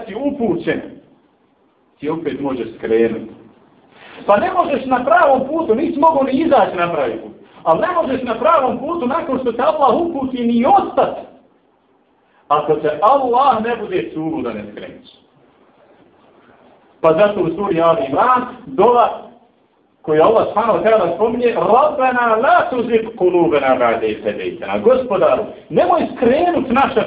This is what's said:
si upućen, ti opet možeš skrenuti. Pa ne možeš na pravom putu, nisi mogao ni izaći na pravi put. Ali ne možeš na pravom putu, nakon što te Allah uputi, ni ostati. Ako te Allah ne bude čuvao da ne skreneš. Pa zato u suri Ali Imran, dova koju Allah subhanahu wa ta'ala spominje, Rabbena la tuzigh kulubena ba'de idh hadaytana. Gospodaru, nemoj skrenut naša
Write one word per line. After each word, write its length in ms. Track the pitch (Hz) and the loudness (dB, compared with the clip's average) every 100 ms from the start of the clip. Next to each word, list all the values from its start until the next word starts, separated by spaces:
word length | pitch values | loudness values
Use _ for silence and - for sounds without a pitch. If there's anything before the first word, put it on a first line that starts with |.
| - | -4
si 80 | |
upućen, 680 | 202 285 - 220 160 160 139 - - _ _ _ _ _ _ _ _ _ - | -6 -6 -2 -2 -2 -4 -6 -8 -18 _ _ _ _ _ _ _ _ _ -10
ti 100 | 147 | -8
opet 300 | 160 147 131 | -6 -6 -6
možeš 280 | 139 123 113 - | -6 -6 -8 -8
skrenuti. 540 | 110 113 113 - - - - _ _ _ _ - - - | 0 2 2 -2 -12 -18 -20 _ _ _ _ -20 -20 -4
Pa 120 | - 202 | 2 2
ne 140 | 370 | 2
možeš 320 | 370 339 269 | 0 0 -2
na 200 | 262 247 | -2 -2
pravom 420 | 277 349 302 254 262 | 2 4 4 2 0
putu, 280 | 320 269 | -2 0
nisi 240 | 226 302 277 | 0 -2 2
mogao 240 | 320 277 | 2 2
ni 80 | 262 | 0
izaći 460 | 269 330 262 190 185 | 0 2 2 2 -2
na 160 | 175 | -2
pravi 240 | 156 123 113 | -2 -4 -6
put. 140 | 107 - - - | -12 -20 -20 -6
Ali 180 | 170 165 | 0 0
ne 60 | 330 359 | 0 -2
možeš 220 | 269 262 | -2 -2
na 160 | 240 226 | -4 0
pravom 400 | 294 330 254 214 | 2 2 2 -2
putu, 280 | 285 339 247 | -6 -4 -2
nakon 320 | 320 320 262 | -4 -4 -4
što 120 | 247 | -4
te 100 | 220 | -2
Allah 400 | 294 302 262 262 | 0 2 2 2
uputi, 420 | 339 277 262 254 | -2 -4 -6 -4
ni 220 | 233 233 | 0 2
ostati. 560 | 269 392 - - 214 - - - _ _ _ _ _ _ _ _ _ _ - | 4 2 2 0 -2 -2 -14 -20 _ _ _ _ _ _ _ _ _ _ -4
Ako 280 | 147 147 | -2 0
te 240 | 151 151 - | -2 -2 2
Allah 640 | - 277 254 240 277 220 | 2 4 2 2 2 2
ne 120 | 220 | -2
bude 360 | 233 196 180 - | -4 -4 -4 -4
čuvao 280 | 160 160 135 | -6 -6 -6
da 120 | 117 | -6
ne 120 | 104 104 | -8 -12
skreneš. 380 | 98 92 - - _ _ _ _ _ _ _ _ _ _ _ _ _ _ _ _ _ _ _ | -16 -18 -18 -20 _ _ _ _ _ _ _ _ _ _ _ _ _ _ _ _ _ _ _
Pa 120 | 165 | 2
zato 280 | 160 208 190 | 4 2 2
u 140 | 165 | -4
suri 260 | 175 202 165 | -4 -2 0
Ali 240 | 165 160 135 | 2 2 0
Imran, 360 | 143 240 254 - - | 0 2 2 -2 -12
dova 600 | - 262 220 240 214 - - - _ _ _ _ _ _ - | -8 2 4 4 2 -2 -14 -20 _ _ _ _ _ _ 0
koju 160 | 151 | 4
Allah 240 | 180 220 - | 4 4 2
subhanahu 320 | 208 226 175 | -2 0 0
wa 40 | 214 | 2
ta'ala 280 | 214 170 | 2 2
spominje, 360 | - 233 247 240 | 0 -2 0 0
Rabbena 880 | 180 180 233 302 294 262 247 233 220 | 0 2 4 2 2 0 0 0 2
la 300 | 277 349 - | 2 2 2
tuzigh 400 | 247 214 226 - - | -4 0 0 -2 -2
kulubena 560 | 180 175 156 143 135 | 2 2 2 2 2
ba'de 320 | 123 117 113 110 | 2 2 0 -2
idh 160 | 104 | -4
hadaytana. 560 | 110 98 90 87 98 143 | -6 -6 -6 -8 -6 0
Gospodaru, 640 | 214 254 226 185 151 - - - - | 2 2 0 0 2 0 -4 -12 -4
nemoj 380 | 170 349 339 - | -2 0 0 -2
skrenut 520 | - 233 285 349 311 - | -2 0 2 0 -2 0
naša 340 | 247 269 - | 0 2 0